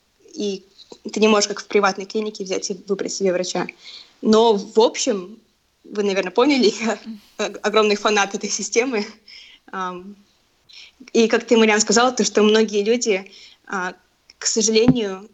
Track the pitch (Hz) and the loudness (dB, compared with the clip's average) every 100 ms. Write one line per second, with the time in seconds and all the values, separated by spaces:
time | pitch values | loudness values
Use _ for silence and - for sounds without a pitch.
0 | _ _ - - 208 190 - _ - - | _ _ -18 -8 -6 -6 -12 _ -20 -20
1 | 220 208 214 208 202 196 - 208 202 196 | -10 2 4 4 2 -4 -2 0 2 -2
2 | 196 220 214 214 185 190 - 190 - 196 | -6 -6 -6 -8 -6 -6 -6 -8 -6 -6
3 | - - 196 180 180 180 180 - - - | -6 -4 -2 -2 -4 -6 -8 -10 -20 -20
4 | - _ 214 214 233 202 196 - 233 - | -20 _ 2 4 4 2 0 2 2 2
5 | 277 202 180 220 _ _ _ _ - 208 | -4 -4 -6 -18 _ _ _ _ -12 -4
6 | 202 190 185 233 277 269 220 220 226 208 | -2 -2 -2 2 2 4 2 2 -2 -4
7 | 226 214 _ - 202 202 208 208 214 208 | -8 -18 _ -8 -8 -6 -2 2 2 0
8 | 226 208 196 202 202 - 196 226 262 226 | 0 0 0 -4 -8 -8 -4 -2 -2 -2
9 | 208 - _ - - - _ 190 185 180 | -6 -12 _ -20 -20 -20 _ -10 -10 -10
10 | 190 202 202 _ _ _ _ - - _ | -16 -20 _ _ _ _ _ -20 -20 _
11 | - 226 226 226 - 226 220 214 208 214 | -4 2 2 2 2 4 4 4 2 2
12 | 254 247 202 214 214 220 220 208 202 240 | 2 0 0 2 4 4 2 0 0 0
13 | 233 190 196 - - _ - 196 180 180 | 0 -2 -4 -20 -20 _ -12 -8 -8 -10
14 | _ _ _ - - 226 214 220 247 254 | _ _ _ -8 -4 0 2 4 4 2
15 | 208 190 214 | -2 -8 -14